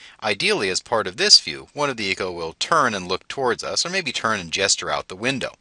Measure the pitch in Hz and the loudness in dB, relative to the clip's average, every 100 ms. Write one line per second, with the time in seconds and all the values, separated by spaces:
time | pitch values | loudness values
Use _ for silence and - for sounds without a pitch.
0 | - - 107 101 185 196 98 90 - 113 | -20 -6 -4 0 0 0 0 -2 -2 -2
1 | 95 104 208 - - 139 - 139 147 120 | -2 -2 6 6 6 -6 -12 -4 -2 0
2 | 98 92 95 87 82 - - 165 127 101 | -2 0 -2 -4 -8 -6 2 4 4 2
3 | 90 92 - - 127 104 71 95 170 190 | -2 -2 -4 -2 0 0 -2 -2 -2 -2
4 | 156 - 113 107 85 85 98 - 85 73 | -4 -2 0 0 -2 0 2 2 0 -4
5 | - 92 120 135 - - | -4 -6 -4 -2 -6 -10